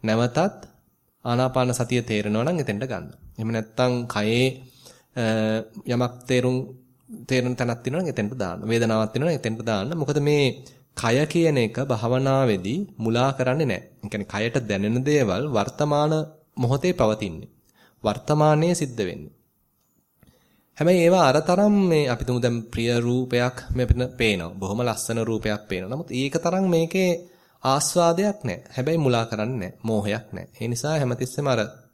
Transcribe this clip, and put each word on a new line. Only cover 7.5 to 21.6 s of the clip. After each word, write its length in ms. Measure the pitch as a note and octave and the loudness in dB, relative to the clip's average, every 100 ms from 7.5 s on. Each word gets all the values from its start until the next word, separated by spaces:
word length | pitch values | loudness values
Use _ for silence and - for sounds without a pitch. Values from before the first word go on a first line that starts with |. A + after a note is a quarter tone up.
| B2 | -2
තැනක් 240 | A#2+ A#2 | -2 -2
තියෙනවා 220 | - D3 | -4 -4
නම් 100 | F3+ | -4
එතෙන්ට 220 | B2+ G#2 | -2 -4
දාන්න. 240 | B2+ F#2+ E2+ | -4 -6 -6
වේදනාවක් 480 | G#2+ A#2 A2+ A2 G#2+ | -2 2 2 2 0
තියෙනවා 220 | B2+ D#3 | 0 -2
නම් 80 | D#3+ | -2
එතෙන්ට 200 | A2+ A2 | -4 -4
දාන්න. 260 | A2+ G#2+ A#2+ | -2 -2 -2
මොකද 240 | E3 C#3+ D3 | -4 -2 0
මේ 240 | C#3+ D3 C#3 G#2 - - _ - | 2 4 2 0 -14 -20 _ -6
කය 200 | A#2 B2 | 0 2
කියන 340 | D3+ E3+ E3 C#3+ | 2 2 2 2
එක 180 | A2+ A2 | 0 -2
භාවනාවේදී 960 | C#3 A#2 A2+ B2+ C3+ C3+ C3 G2 F#2 C#3+ G3+ | -4 -2 0 0 2 2 2 0 0 -4 -6
මුලා 360 | - A2+ A#2 C3 | -4 -2 2 0
කරන්නේ 340 | C3+ B2+ C3+ D3 | 0 0 0 0
නැහැ. 160 | F#2 - | -2 -6
ඒ 140 | - G#2 | -14 -8
කියන්නේ 220 | G#2+ G2 | -8 -6
කයට 260 | G2+ A2+ C#3 | -2 -2 -2
දැනෙන 400 | A2+ G2 G#2 A#2+ | -2 -2 0 0
දේවල් 380 | C3+ D3 A#2 F#2 D3 | 2 2 2 0 0
වර්තමාන 680 | A#2+ G2+ - D3 D3 D3+ D#3 D3+ - _ | 0 -2 -2 0 2 2 0 -2 -10 _
මොහොතේ 400 | - B2 C3+ F3+ | -4 0 2 0
පවතින්නේ. 580 | F3 A2 G#2+ G2+ D#2+ - _ _ _ _ _ | 2 2 0 -4 -8 -16 _ _ _ _ _
වර්තමානයේ 720 | A2 G2+ - D3+ D3+ D3+ E3 | -4 -4 0 2 4 4 2
සිද්ධ 280 | F3 C#3+ A#2 | 0 -2 -4
වෙන්නේ. 300 | F#2+ E2+ D2+ _ _ _ _ _ _ _ _ _ _ _ _ _ _ - | -4 -4 -14 _ _ _ _ _ _ _ _ _ _ _ _ _ _ 0
හැබැයි 220 | D#3 F3+ | 4 6
ඒවා 240 | E3+ F#3 | 6 6
අර 120 | D3 C#3 | 6 4
තරම් 340 | D#3 F3+ | 2 4